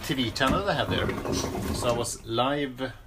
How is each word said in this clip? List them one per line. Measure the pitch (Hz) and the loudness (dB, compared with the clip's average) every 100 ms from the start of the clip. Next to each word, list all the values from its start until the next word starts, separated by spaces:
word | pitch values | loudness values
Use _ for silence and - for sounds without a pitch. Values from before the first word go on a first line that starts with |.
| - | -2
T | |
V | 135 117 | 0 0
channel | - 135 - 202 | 2 2 4 2
I | |
have | 147 110 | 2 2
there. | 90 92 - - - - - - | 2 0 -2 -2 -2 -2 -4 -2
So | - 120 | 0 2
I | |
was | 117 117 - | 2 -2 -6
live | 113 117 127 147 139 123 131 - | -2 2 2 2 -2 -4 -6 -8